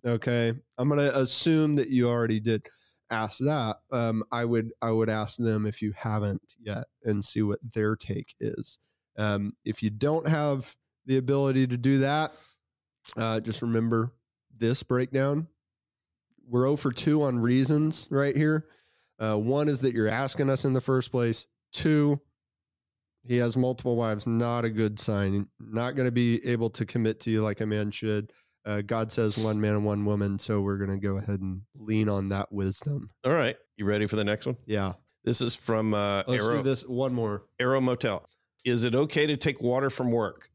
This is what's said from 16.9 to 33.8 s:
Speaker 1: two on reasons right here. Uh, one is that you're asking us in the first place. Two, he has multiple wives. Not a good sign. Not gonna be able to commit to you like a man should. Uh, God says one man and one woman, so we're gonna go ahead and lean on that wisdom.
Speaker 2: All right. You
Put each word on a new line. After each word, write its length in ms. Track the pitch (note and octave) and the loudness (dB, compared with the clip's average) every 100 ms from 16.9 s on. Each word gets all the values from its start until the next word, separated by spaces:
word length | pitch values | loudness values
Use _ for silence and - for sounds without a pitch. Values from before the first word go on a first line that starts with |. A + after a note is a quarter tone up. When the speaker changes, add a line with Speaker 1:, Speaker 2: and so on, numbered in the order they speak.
Speaker 1:
two 300 | A#2 - D3+ | 0 2 2
on 160 | C#3+ B2 | 2 2
reasons 680 | A#2 B2+ C3+ D3 D#3 D#3 - | 4 4 4 2 2 -2 -4
right 260 | C#3 C#3 C3+ | 0 0 2
here. 300 | D3+ D#3 D#3 _ _ _ _ _ | 2 2 -2 _ _ _ _ _
Uh, 180 | A2 G#2+ | 0 0
one 300 | A2 C#3 D3+ | 2 2 2
is 120 | C3+ | 2
that 140 | C3 | 0
you're 140 | A#2 G#2+ | 2 0
asking 420 | A2 C3+ - C3+ | 0 -4 0 0
us 140 | C3 C#3 | 2 2
in 80 | |
the 60 | C3 | 0
first 280 | B2+ C3 - | 2 0 0
place. 360 | B2 A#2 A2+ - _ _ | 0 0 -2 -6 _ _
Two, 480 | - D#3+ D3+ D3 C#3+ _ _ _ _ _ _ _ _ _ _ B2 | -2 2 4 4 2 _ _ _ _ _ _ _ _ _ _ 0
he 100 | A#2+ | 2
has 180 | A#2+ A#2+ | 2 2
multiple 400 | B2+ A#2+ B2 A#2 | 0 0 0 2
wives. 280 | A2+ G#2 | 2 0
Not 400 | A#2 A2+ A#2+ A#2+ | 0 0 0 0
a 60 | A#2 | 0
good 300 | A2 A2 G#2 | 0 0 0
sign. 480 | - G#2 G2 G2+ G2+ _ | -2 0 2 0 -4 _
Not 380 | A2+ A2 B2 C3+ | -8 -4 -2 0
gonna 160 | B2+ | 0
be 320 | A#2+ A#2+ A2+ - | 2 2 2 0
able 240 | A#2+ A2+ | 0 -2
to 160 | - G#2+ | -4 -4
commit 320 | A#2+ A2 A2 | 0 0 -2
to 100 | - | 0
you 100 | A2 | 0
like 180 | G#2+ G2+ | 0 -2
a 60 | A2 | -2
man 240 | G#2+ G#2 | -2 -2
should. 400 | - A2 G#2+ G#2+ _ _ _ | -4 -2 -2 -4 _ _ _
Uh, 180 | G#2 G#2 | -6 -6
God 280 | G2+ A#2 A2 | -2 -2 -2
says 260 | - A2 G#2 | 0 0 0
one 240 | A2 G#2+ | 0 0
man 140 | G#2+ | 2
and 100 | G#2 | 2
one 200 | G#2 G#2 | 0 0
woman, 340 | G#2 G#2 G2+ G2 | 0 0 0 -2
so 220 | - G#2 | -2 0
we're 160 | G2 G2 | 0 -2
gonna 180 | G2 G2 | -2 -2
go 180 | G2+ G2 | -2 -4
ahead 240 | G2 G2 | -4 -4
and 220 | F#2+ F#2+ G#2 | -4 -8 -12
lean 340 | C#3 G#2+ G#2+ G#2+ | -16 -2 0 2
on 200 | G2+ G2 | 0 -2
that 240 | G2 - | -4 -4
wisdom. 580 | G2+ G2 - - C#3+ - _ | -2 -2 -2 -6 -6 -8 _
Speaker 2:
All 80 | B2+ | -2
right. 240 | E3 A#2+ - _ | 0 0 -4 _
You 80 | - | -6